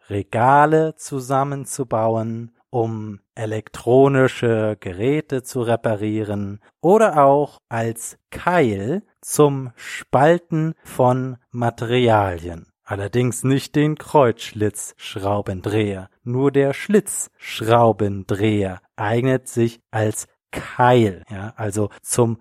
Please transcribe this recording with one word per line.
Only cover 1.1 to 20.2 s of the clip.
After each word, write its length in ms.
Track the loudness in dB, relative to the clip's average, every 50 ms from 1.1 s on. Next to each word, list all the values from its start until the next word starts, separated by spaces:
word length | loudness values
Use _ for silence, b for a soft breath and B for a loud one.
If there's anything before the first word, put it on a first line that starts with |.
| -8 -8 -6 -2 -2 -2 -2 -2 -4 -8 -10 -8 -8 -8 -6 -4 -2 0 0 0 0 -2 -2 -4 -6 -8 -10 -12 _ _ _ _
um 520 | -4 -2 -2 -2 -4 -6 -8 -10 -12 -14 _ _ _
elektronische 1400 | -10 -8 -6 -6 -8 -8 -10 -14 -6 0 4 6 6 6 6 6 4 2 2 2 0 -2 0 0 0 0 -2 -4 -6
Geräte 640 | -8 -10 -8 -4 -2 -2 -2 -2 -4 -4 -6 -6 -6
zu 180 | -6 -6 -4 -2
reparieren 960 | 0 0 0 0 -2 -2 -2 -2 -2 -2 -4 -4 -4 -4 -6 -6 -8 -10 -12 b b b b 2
oder 420 | 4 4 4 4 4 4 6 6
auch 380 | 6 6 4 2 -2 -6 _ _ -8
als 480 | -6 -4 -4 -4 -6 -8 -12 -16 -16 _ _ _
Keil 720 | -14 -6 -2 0 2 2 2 2 0 -2 -4 -4 -4 -6 -8 _ _ _ -14
zum 500 | -4 2 2 4 4 2 0 -6 -10 -12
Spalten 1000 | -16 -16 -14 -14 -14 -6 -2 2 4 4 4 4 2 0 _ -4 -2 -2 -4 -6 _ _
von 540 | -8 -2 0 2 2 2 0 -2 -6 -8 -12 _ _
Materialien. 1160 | -8 -4 -4 -4 -4 -4 -4 -2 0 2 4 4 4 4 2 0 -2 -6 -8 -12 -12 -14 -16 -20 _ _ _
Allerdings 580 | -10 -8 -8 -6 -4 -2 -2 -2 -2 -2 -2 -2
nicht 340 | 0 0 0 -2 -2 0
den 200 | 0 0 0 0
Kreuzschlitzschraubendreher, 2250 | -4 -4 0 4 4 4 4 2 -2 -6 -12 -6 -2 -2 -2 -2 -4 -10 -16 -16 _ -16 -14 -10 -6 -4 -2 -2 -2 -4 -6 -8 -8 -4 -2 -2 0 0 -2 -4 -8 -12 -16 _ _ -10
nur 300 | -6 -2 0 0 2 2
der 220 | 2 2 2 0
Schlitzschraubendreher 2000 | -4 -2 0 2 2 2 0 -4 -10 -10 -12 _ _ -16 -14 -10 -6 0 2 4 6 6 4 4 2 0 -2 -2 -4 -6 -4 -2 0 0 2 2 0 0 -2 -6 -10 _ _ _
eignet 540 | -8 -4 -2 0 0 2 2 0 0 -2 -4
sich 320 | -2 0 0 0 -2 -6 _ _
als 380 | -4 -2 -2 -2 -2 -6